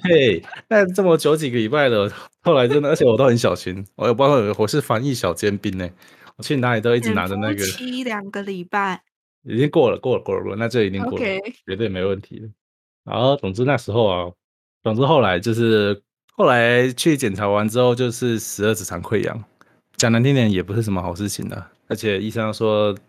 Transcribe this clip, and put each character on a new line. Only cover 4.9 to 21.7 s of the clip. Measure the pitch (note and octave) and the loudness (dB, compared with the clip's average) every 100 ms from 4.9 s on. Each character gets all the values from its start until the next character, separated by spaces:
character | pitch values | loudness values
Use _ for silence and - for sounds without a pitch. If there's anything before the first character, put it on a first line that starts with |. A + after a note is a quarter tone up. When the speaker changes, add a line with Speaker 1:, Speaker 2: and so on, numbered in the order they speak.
| A2+ | -2
Speaker 1:
疫 | C#3 | -2
小 | B2 F#2 | -2 -4
尖 | D#2+ G#2 G2+ | -2 -2 -2
兵 | G#2 F#2+ | -4 -6
欸， | F2+ - - _ - - | -8 -12 -20 _ -20 -12
我 | |
去 | - D3 | -6 -2
哪 | B2 A#2 | 0 0
里 | |
都 | A2+ | 0
一 | A#2+ | 0
直 | A2+ | 0
拿 | G#2 F#2 | -2 -2
着 | G2 | -4
那 | G2+ | -4
个 | G2+ | -2
Speaker 2:
潜 | F#2+ | -4
伏 | F#2 | -6
期 | B3+ B3 | -8 -8
两 | B3 G#3 G3 | -8 -8 -10
个 | G3+ | -12
礼 | G3 F#3+ F3 | -10 -10 -6
拜。 | G#3 G3 - _ _ _ _ | -4 -4 -6 _ _ _ _
Speaker 1:
已 | C3+ A2 | -8 -2
经 | D3 | 0
过 | E3 A#2+ | 4 2
了， | F2+ | 2
过 | B2+ G#2+ | -2 -2
了， | |
过 | - F#2+ | -2 -4
了， | |
过 | G2 | -4
了， | G2+ | -4
那 | A#2 | -2
就 | A#2+ | 0
一 | G2+ | 0
定 | F#2+ | -2
过 | G2 | -4
了， | G2 | -4
Speaker 2:
OK。 | G2+ F#2+ G#3 - - | -4 -6 -8 -14 -10
Speaker 1:
绝 | F#2+ | -6
对 | A2 | -4
没 | F#2 | -2
问 | F#2+ G2 | -2 -4
题 | - - | -8 -16
的。 | G#2+ - _ _ _ _ - | -18 -20 _ _ _ _ -8
然 | G#2 | 0
后 | B2+ C#3+ | 0 0
总 | G2 | -2
之 | F#2+ | -2
那 | B2+ B2+ | 0 -2
时 | - | -2
候 | G#2+ G#2+ | 0 0
啊， | F2+ F2 - _ _ _ _ | 0 -6 -12 _ _ _ _
总 | A#2 | -4
之 | A2 C#3 | 0 2
后 | D#3 | 4
来 | G#2 F2+ | 4 2
就 | A2+ | 0
是， | A2+ A#2 A2 G2+ G2+ _ _ _ | 0 2 4 2 -2 _ _ _
后 | - F3 | 2 4
来 | B2 A#2 A#2+ B2+ | 4 4 4 2
去 | B2 E3+ C#3+ | 0 0 0
检 | A#2 | 0
查 | F#2 G2+ | -2 0
完 | G#2 G#2+ | 0 0
之 | A#2 | 2
后 | B2 A#2+ | 2 2
就 | B2 | -2
是 | A#2+ B2 A2+ | -2 -2 -4
十 | - - G#2 | -6 -2 -2
二 | G2+ | -2
指 | |
肠 | F#2 F2 | -4 -10
溃 | - G#2 | -4 -2
疡， | - A#2 G#2 _ _ _ _ - | -2 -8 -14 _ _ _ _ 0
讲 | A#2+ | 2
难 | A2+ | 4
听 | C3 C3+ | 4 2
点 | A2 | 2
也 | F#2+ | 0
不 | F2 G#2 | -2 -4
是 | |
什 | G#2 | -2
么 | F#2+ | -4
好 | F2 F2 | -4 -6
事 | G2+ | -6
情 | - F#2+ | -8 -10
啊， | F#2 - | -12 -14